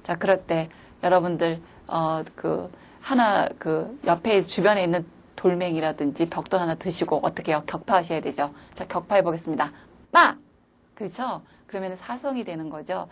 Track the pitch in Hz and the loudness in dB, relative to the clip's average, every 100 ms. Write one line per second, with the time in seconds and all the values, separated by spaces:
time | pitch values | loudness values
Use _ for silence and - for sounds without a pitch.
0 | - 175 190 185 - 165 160 - - - | -4 -4 2 2 2 -2 -2 -10 -20 -4
1 | 180 180 175 165 170 165 170 - - 165 | 2 4 2 0 0 -2 -8 -20 -6 -2
2 | 160 160 160 - 165 160 180 - - - | 0 -2 -6 -8 -4 -4 -4 -14 -20 -20
3 | - 262 226 196 - - 170 160 180 262 | -2 2 4 4 2 -2 -2 -2 -2 -6
4 | - 170 226 208 170 - 190 208 180 175 | 0 0 4 2 2 2 4 4 2 0
5 | 170 - - - 190 175 180 160 160 151 | -2 -14 -20 0 0 2 -2 -2 -2 -2
6 | 143 - 165 - 160 190 170 160 190 170 | -4 0 -2 -2 -2 -2 0 -2 -4 -4
7 | 160 151 165 165 175 156 151 - - 190 | 0 0 0 -2 -2 -2 -2 -10 2 2
8 | 170 160 147 135 143 - - - 185 180 | 2 -4 -4 -4 -4 -6 -20 -14 -6 -6
9 | 170 202 175 165 165 151 147 - - - | 0 2 2 0 -4 -4 -4 -6 -20 -20
10 | - 330 320 - _ _ _ _ _ - | 2 6 6 4 _ _ _ _ _ -12
11 | 202 165 254 175 - _ _ 196 190 185 | -10 -8 -8 -8 -12 _ _ -8 -8 -10
12 | - 247 285 262 220 165 160 156 151 185 | -10 -8 -6 -6 -6 -8 -8 -10 -6 -6
13 | 170 | -6